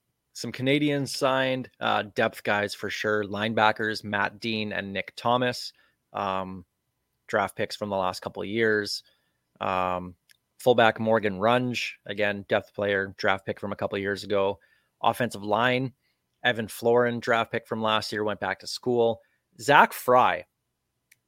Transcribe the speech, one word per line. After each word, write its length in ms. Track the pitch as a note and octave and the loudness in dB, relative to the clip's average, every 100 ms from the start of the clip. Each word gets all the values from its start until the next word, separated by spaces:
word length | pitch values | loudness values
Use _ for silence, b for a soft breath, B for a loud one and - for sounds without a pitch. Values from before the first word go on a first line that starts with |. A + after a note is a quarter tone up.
| _ _ _ | _ _ _
some 180 | - A#2+ | -12 -12
Canadians 600 | G#2+ C3 D3 D3 C#3+ B2+ | -4 0 2 2 0 -4
signed, 560 | - C3+ C3 C3 C3 A#2+ - | 0 0 2 0 -2 -6 -6
uh, 240 | A#2 G#2 G#2 | 0 0 -2
depth 300 | - A2+ - | 0 -2 -2
guys 300 | - G#2 G#2 | -2 0 0
for 160 | - G2+ | -4 -8
sure. 340 | - A2 G#2+ | -4 0 0
Linebackers, 800 | G2+ G2+ A2 A2 G#2+ - A2 G#2+ | -2 -2 -2 4 4 4 -2 -4
Matt 340 | G#2 G2+ G2 G2+ | -4 -2 -2 -2
Dean 340 | A#2 A2 G#2+ | -6 -4 -4
and 200 | F#2+ G2 | -6 -6
Nick 220 | G2 - - | -6 -8 -4
Thomas. 560 | A#2 B2 B2 A#2+ - - _ _ _ | 0 2 0 -4 -12 -16 _ _ _
Um, 520 | G2+ G2+ F#2+ F#2+ F#2+ - _ _ _ _ _ - | -6 -4 -4 -6 -12 -18 _ _ _ _ _ -12
draft 300 | G#2+ F#2+ - | -4 -4 -4
picks 180 | G#2 | -8
from 160 | - G#2 | -8 -6
the 60 | G2 | -4
last 240 | F#2 F#2 | -4 -4
couple 220 | G#2 G2 | -10 -10
of 60 | F#2+ | -8
years. 540 | A2 A2+ G#2+ G2+ - _ _ _ _ _ - | -2 0 0 -2 -8 _ _ _ _ _ -8
Um, 540 | G2+ F#2 F#2 F2+ F2+ - _ _ _ _ | -4 -2 -2 -4 -8 -16 _ _ _ _
fullback 400 | B2+ A#2 A2+ A2 | 2 6 4 4
Morgan 400 | A2+ A2+ G2+ F#2 | 2 2 2 0
Runge, 500 | G#2+ B2 B2 A2+ - - - | 2 2 0 -4 -8 -10 -12
again, 380 | G#2 G#2 G2+ - | -2 -2 -2 -2
depth 240 | G#2+ - | -2 -2
player, 440 | - G2+ G2 G2 - | -4 0 0 -2 -2
draft 260 | G#2 F#2+ | 0 0
pick 140 | - - | -2 -8
from 140 | G#2 | -6
a 40 | G2+ | -6
couple 200 | G2+ G2+ | -4 -2
of 60 | |
years 200 | G2 G2 | -2 -4
ago. 380 | G2+ G2+ G2 G2 _ _ _ _ | -2 0 0 -2 _ _ _ _
Offensive 400 | A2+ A#2 A#2+ G2+ | -2 0 -4 -4
line, 500 | G#2 G#2 B2 B2 C3 - _ _ _ _ | -2 0 2 0 -4 -10 _ _ _ _
Evan 240 | A#2+ A2+ G#2+ | -2 -2 -4
Florin, 500 | - A#2 A#2+ A#2+ A#2+ | -2 4 4 4 0
draft 320 | B2 A2+ A2 | 0 0 0
pick 160 | A#2 - | -4 -4
from 160 | A2+ | -4
last 300 | A2 G#2+ - | 0 0 0
year, 100 | G#2+ | -4
went 160 | G#2+ G2+ | -4 -4
back 220 | G2 F#2+ | -4 -6
to 80 | - | -8
school. 520 | - B2+ A#2+ A#2 A2+ _ _ _ - | -8 -2 2 2 0 _ _ _ -10
Zach 320 | A2+ D3 A3+ | 6 8 8
Fry. 520 | - - B2 G#2 E2+ - _ _ _ _ _ _ _ | 4 4 6 6 2 -6 _ _ _ _ _ _ _